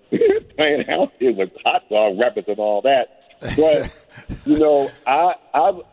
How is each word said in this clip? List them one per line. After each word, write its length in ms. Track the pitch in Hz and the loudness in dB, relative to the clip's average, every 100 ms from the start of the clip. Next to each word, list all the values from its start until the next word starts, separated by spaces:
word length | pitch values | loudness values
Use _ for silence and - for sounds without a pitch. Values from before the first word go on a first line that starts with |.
| - | -8
<laughs> 440 | - 440 427 - - | 0 2 0 -4 -2
playing 320 | 151 147 - | 0 0 -2
out 220 | 156 285 - | -4 -4 -2
here 140 | 127 | -2
with 160 | 101 95 - 117 | 0 -4 -4 -4
hot 240 | 175 - | -4 -2
dog 300 | 107 107 95 | 0 0 0
wrappers 240 | 123 107 95 | -2 -4 -8
and 120 | 104 | -4
all 220 | 107 104 | -2 0
that. 400 | 131 135 113 _ _ _ 127 - | 2 0 0 _ _ _ -8 0
But, 880 | 156 147 - - _ - - - - | 2 2 -2 -12 _ -20 -16 -12 -2
<laughs> 0 | |
you 140 | 151 | 2
know, 320 | 151 143 139 - 131 | 4 4 0 -6 -2
I, 260 | 139 180 160 _ 139 | 0 0 -2 _ 0
I, 160 | 175 180 - | 0 -2 -6